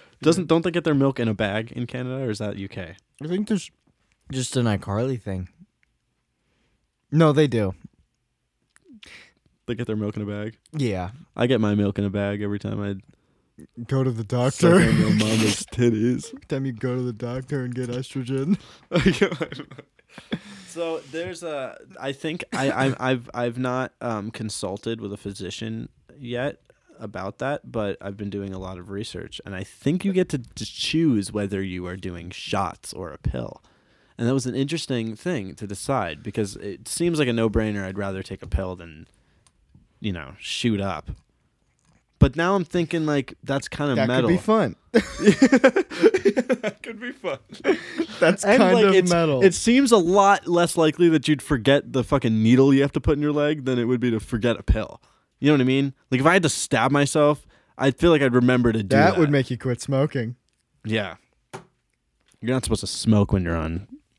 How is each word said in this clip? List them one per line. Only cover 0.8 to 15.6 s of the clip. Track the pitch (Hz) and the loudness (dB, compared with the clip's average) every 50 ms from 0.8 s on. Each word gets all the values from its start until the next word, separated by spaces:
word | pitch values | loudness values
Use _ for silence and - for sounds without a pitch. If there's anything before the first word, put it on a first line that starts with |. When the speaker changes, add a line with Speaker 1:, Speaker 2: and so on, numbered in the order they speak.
| 160 | 0
Speaker 1:
their | 165 151 | 2 2
milk | 139 139 139 131 - | 4 4 2 2 0
in | 120 113 | 0 -2
a | 107 | 0
bag | 98 110 101 98 110 113 113 - | 0 -2 -2 0 -2 -4 -6 -8
in | - 123 | -8 -8
Canada, | 120 - 123 127 127 127 131 135 | -8 -6 -8 -8 -6 -6 -6 -4
or | 123 | -6
is | 110 101 | -4 -4
that | 110 104 101 101 | -6 -8 -8 -8
U | 98 95 | -10 -12
K? | - 101 92 80 82 - _ _ _ _ 143 | -10 -12 -12 -12 -14 -20 _ _ _ _ -8
Speaker 2:
I | |
think | 156 175 196 214 - | -6 -4 -4 -2 -2
there's | 220 185 - - _ _ _ _ _ _ _ _ _ _ _ _ | -2 -2 -2 -6 _ _ _ _ _ _ _ _ _ _ _ _
just | 131 131 127 - - 131 | -6 -6 -6 -2 -2 0
an | 120 | 0
iCarly | 113 104 98 - - 98 104 120 135 135 113 | 0 0 -2 -2 -4 -4 -4 -2 -4 -4 -6
thing. | - 107 95 92 92 92 _ _ 180 _ _ _ _ _ _ _ _ _ _ _ _ _ _ _ _ _ _ _ _ _ _ _ _ _ _ _ _ _ | -6 -8 -8 -8 -8 -10 _ _ -20 _ _ _ _ _ _ _ _ _ _ _ _ _ _ _ _ _ _ _ _ _ _ _ _ _ _ _ _ _
No, | - 151 165 156 143 | 4 4 6 6 6
they | 139 156 | 4 4
do. | 143 123 117 104 95 95 - _ - _ _ _ _ _ _ _ _ _ _ _ _ _ _ _ _ _ _ _ 392 277 214 - - - - - _ _ _ _ _ _ _ _ | 4 2 0 0 0 -4 -6 _ -20 _ _ _ _ _ _ _ _ _ _ _ _ _ _ _ _ _ _ _ _ -20 -20 -20 -20 -20 -20 -20 _ _ _ _ _ _ _ _
Speaker 1:
They | - 120 | -10 -8
get | 104 120 | -8 -6
their | 113 110 | -6 -4
milk | 107 107 104 107 | -4 -4 -6 -6
in | 113 104 | -6 -8
a | |
bag? | 101 104 104 104 107 110 _ _ _ - | -8 -8 -8 -8 -10 -12 _ _ _ -8
Speaker 2:
Yeah. | 156 139 120 98 92 90 90 113 143 - _ _ | -4 -4 -2 -2 -4 -6 -8 -10 -16 -20 _ _
Speaker 1:
I | - 120 | -2 0
get | 123 131 113 | 2 2 2
my | 107 104 104 | 2 2 2
milk | 104 104 98 98 - | 2 2 0 0 -2
in | 101 | -2
a | 101 | -2
bag | 95 104 101 101 101 104 104 | -2 -2 -4 -4 -4 -4 -6
every | 101 101 101 | -6 -6 -6
time | - 104 104 104 101 | -6 -8 -8 -6 -6
I | 101 101 95 - _ _ _ _ _ _ _ _ _ _ _ - - _ - 120 | -8 -8 -10 -12 _ _ _ _ _ _ _ _ _ _ _ -20 -20 _ -18 -10
Speaker 2:
Go | - 135 135 131 | -4 -2 0 0
to | 131 | 0
the | 123 110 113 | -2 -4 -6
Speaker 1:
suck | 101 | -4
Speaker 2:
doctor. | - 120 120 131 - - - 170 170 | -2 0 0 0 0 2 4 6 8
Speaker 1:
on | 190 170 - - - | 8 6 6 4 2
your | - 107 - | 4 4 4
mama's | 107 107 107 110 113 110 107 104 - | 2 2 2 2 2 2 2 0 -2